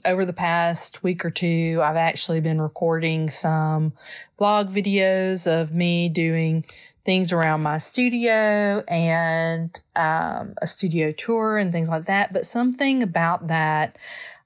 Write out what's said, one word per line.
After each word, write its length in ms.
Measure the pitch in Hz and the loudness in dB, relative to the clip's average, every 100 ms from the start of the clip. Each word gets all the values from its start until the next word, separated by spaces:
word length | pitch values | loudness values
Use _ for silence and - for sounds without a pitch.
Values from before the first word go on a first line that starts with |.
over 220 | 185 185 180 | 0 0 -2
the 80 | |
past 680 | 175 170 170 170 170 - - | -2 0 0 0 0 -4 -4
week 220 | 180 180 | -4 -2
or 60 | 165 | -4
two, 500 | - 170 165 165 165 | -2 0 2 2 0
I've 140 | 151 165 | 0 2
actually 440 | 165 160 - 160 | 0 0 -2 0
been 200 | 160 156 | 0 0
recording 720 | 156 - 165 160 165 160 156 | -2 -2 0 2 0 0 0
some 640 | - 160 160 156 156 156 - - - - - | 0 0 2 0 0 -2 -4 -12 -18 -14 0
vlog 320 | 202 208 196 | 2 2 0
videos 760 | 196 196 196 190 190 185 185 175 | -2 0 2 2 2 0 0 0
of 260 | 165 156 | 0 0
me 380 | 170 175 170 170 | 0 2 2 0
doing 560 | 165 165 165 160 160 - - - _ | 0 0 2 2 0 -4 -12 -20 _
things 300 | - 185 175 | 0 0 2
around 300 | 170 160 156 | 2 2 2
my 160 | 156 156 | 0 -2
studio 1040 | - 247 247 240 233 220 214 208 202 208 - | -2 0 0 2 2 2 4 2 2 0 -2
and, 920 | 170 165 165 165 160 165 165 165 - - 175 | 0 2 2 2 0 0 -2 -4 -8 -6 -2
um, 580 | 156 160 80 - - - | 0 0 -2 -6 -10 -6
a 60 | 175 | -4
studio 460 | - 185 165 156 | -2 0 0 -2
tour 440 | 156 - 226 220 214 | -2 -2 0 0 0
and 160 | 185 | 0
things 160 | 170 160 | 0 -2
like 160 | 160 | -2
that. 280 | 175 196 - | -2 -2 0
But 140 | 185 170 | -2 -2
something 560 | 240 254 247 269 262 | 0 0 0 2 2
about 440 | 202 170 170 175 160 | 0 2 2 0 0
that, 500 | 160 156 156 156 - - - - - | 0 2 0 -2 -6 -16 -14 -16 -20